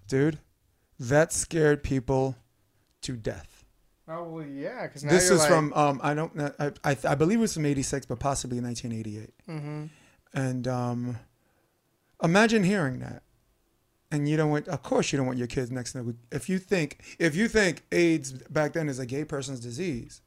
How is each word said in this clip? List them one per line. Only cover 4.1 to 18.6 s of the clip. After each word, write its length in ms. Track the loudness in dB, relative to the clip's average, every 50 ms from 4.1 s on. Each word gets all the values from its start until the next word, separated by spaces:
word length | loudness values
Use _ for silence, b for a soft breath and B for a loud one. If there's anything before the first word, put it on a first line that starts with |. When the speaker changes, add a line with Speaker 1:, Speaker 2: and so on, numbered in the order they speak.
| -12 -10 -10
Speaker 2:
well, 220 | -10 -10 -10 -10
yeah, 400 | -10 -10 -10 -10 -10 -8 -8 -10
'cause 160 | -10 -10 -6
now 80 | 0 4
Speaker 1:
This 140 | 4 6 6
Speaker 2:
you're 80 | 6 6
Speaker 1:
is 60 | 6
Speaker 2:
like 80 | 6 6
Speaker 1:
from, 240 | 6 4 4 2
um, 260 | 2 2 4 4 2 0
I 100 | -2 -2
don't 240 | -2 -2 -4 -6 -4
know, 160 | -4 -6 -4 -4 -4
I, 140 | -4 -4 -4 -4 -2
I, 120 | -2 -2 0 0 0
I 60 | 2
believe 240 | 4 4 4 4 4
it 20 |
was 140 | 2 0 0
from 100 | 0 0
eighty-six, 400 | 0 0 0 0 -2 -4 -4 -4
but 140 | -6 -8 -4
possibly 420 | -2 -2 -2 -2 -4 -4 -4 -4
nineteen 320 | -4 -4 -6 -6 -8 -8
eighty-eight. 400 | -6 -6 -8 -8 -10 -12 -14 -16 _ _ -14 -12
Speaker 2:
Mm-hmm. 360 | -10 -10 -8 -8 -8 -10 -10 -12 b b b b b b b _ -6
Speaker 1:
And, 340 | -4 -2 -2 -2 -2 -2 -2
um, 500 | -2 -2 -2 -2 -2 -4 -4 -6 -6 -8 -12 _ _ _ _ _ _ _ _ _ _ _ _ _ _ _ _ _ _ 0
imagine 420 | 2 4 6 6 6 6 6 4 4
hearing 340 | 4 4 2 2 0 -2 -4
that. 240 | -8 -10 -12 -14 _ _ _ _ _ _ _ _ _ _ _ _ _ _ _ _ _ -4
And 180 | -2 0 0 2
you 80 | 2
don't 140 | 2 4 2
want, 180 | 2 0 -2 -4
of 140 | -6 -6
course 280 | -2 0 0 2 2 2
you 40 | 0
don't 100 | 0 0
want 120 | 0 -2 -2
your 100 | -4 -4
kids 220 | -2 -4 -4 -4
next 240 | -6 -8 -8 -8 -8
to, 200 | -8 -6 -6 -8 -10 _ -10
if 180 | -8 -8 -4 -2
you 80 | -4 -4
think, 440 | -2 0 0 0 0 -2 -6 B B B B B
if 160 | 0 0 2
you 140 | 2 0 2
think 340 | 4 4 4 2 0 -2 _ -2
aids 420 | 2 4 4 4 2 0 -2 -6
back 420 | -12 -14 -12 -4 -2 0